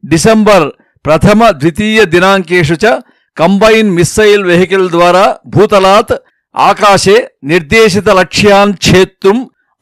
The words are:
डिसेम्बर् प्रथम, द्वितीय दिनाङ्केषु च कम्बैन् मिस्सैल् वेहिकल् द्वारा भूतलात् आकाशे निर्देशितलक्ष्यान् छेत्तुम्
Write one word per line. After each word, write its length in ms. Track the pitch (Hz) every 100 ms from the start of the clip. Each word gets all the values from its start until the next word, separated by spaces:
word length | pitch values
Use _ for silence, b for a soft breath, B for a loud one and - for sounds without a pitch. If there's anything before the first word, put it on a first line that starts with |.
| -
डिसेम्बर् 760 | 165 226 220 208 196 143 - _ _
प्रथम, 460 | 139 156 190 208 226
द्वितीय 540 | 156 151 165 214 220
दिनाङ्केषु 720 | 202 175 185 196 165 180 151 165
च 240 | 214 262 - _ _ -
कम्बैन् 540 | 165 196 220 220 214
मिस्सैल् 540 | 175 170 - 214 208
वेहिकल् 460 | 185 175 185 190 185
द्वारा 480 | 170 175 180 220 - -
भूतलात् 680 | - 208 202 190 202 233 247 _ _ _ -
आकाशे 720 | 151 202 208 190 - 214 - _
निर्देशितलक्ष्यान् 1300 | 135 175 147 220 220 185 196 190 208 - 208 196 202
छेत्तुम् 720 | 196 - 185 185 _ 190 226 262 _ _ _